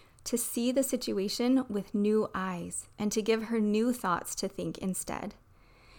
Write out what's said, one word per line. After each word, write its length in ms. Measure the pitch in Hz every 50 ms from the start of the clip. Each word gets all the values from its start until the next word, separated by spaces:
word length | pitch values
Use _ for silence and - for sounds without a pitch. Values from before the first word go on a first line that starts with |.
| - - - - -
to 140 | - 247 240
see 320 | - - - 240 233 247
the 120 | 247 269
situation 800 | 262 - 254 247 - 233 208 196 190 208 - - 240 247 262 262 254 -
with 260 | 208 202 190 - -
new 340 | 208 202 208 214 214 214 - -
eyes 520 | 190 185 190 180 175 175 180 - - - - - -
and 120 | 208 208
to 100 | - 220
give 220 | 202 226 226 226 220
her 160 | 220 233 226
new 320 | 214 208 208 214 226 247
thoughts 420 | 247 - - 185 170 - - - -
to 120 | - - 190
think 300 | - - 175 165 165 -
instead. 560 | - 190 185 - - - - - - 208 - - _ - - - - - - - - - -